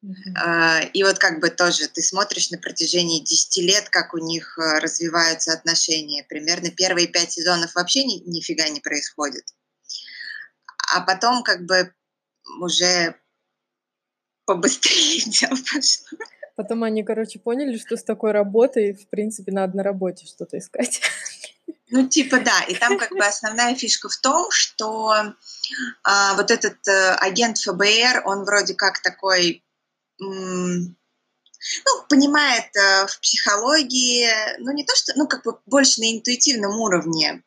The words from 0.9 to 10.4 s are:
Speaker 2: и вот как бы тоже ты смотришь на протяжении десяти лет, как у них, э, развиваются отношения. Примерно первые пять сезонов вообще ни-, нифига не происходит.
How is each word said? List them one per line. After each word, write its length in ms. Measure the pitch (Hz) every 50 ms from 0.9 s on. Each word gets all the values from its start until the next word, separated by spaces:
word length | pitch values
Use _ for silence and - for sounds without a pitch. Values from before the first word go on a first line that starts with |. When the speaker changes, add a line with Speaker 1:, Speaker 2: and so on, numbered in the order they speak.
| -
Speaker 2:
и 120 | 185 196
вот 140 | 196 185 180
как 180 | 190 190 170 156
бы 80 | 165 170
тоже 380 | 165 - 180 175 175 - 156
ты 160 | 147 _ - -
смотришь 480 | - - 190 208 - - - - -
на 80 | 180 175
протяжении 640 | - 180 180 - 170 151 165 180 175 170 165 160
десяти 420 | 131 - - - - - - 190 175
лет, 260 | 175 196 208 202 -
как 260 | - 185 170 - -
у 40 | 165
них, 400 | 160 160 165 165 160 - - -
э, 220 | 160 160 156 156
развиваются 720 | 160 156 151 - 170 170 160 170 165 165 160 160 - - 160
отношения. 720 | 160 _ 165 165 160 - - 160 156 156 147 147 143 139 _
Примерно 420 | - 151 151 160 170 180 175 170 175
первые 340 | - 185 185 175 175 175
пять 240 | 170 - 180 170 170 -
сезонов 420 | 175 160 175 180 170 170 165 -
вообще 260 | 175 175 175 - 269 269
ни-, 180 | 262 214 170 -
нифига 420 | 175 175 165 156 - 170 156 160 156
не 120 | 151 147
происходит. 640 | _ 151 151 147 143 - - - 147 143 127 127 - - _ _ _ _ _ _ _ _ - - - - - - - - - -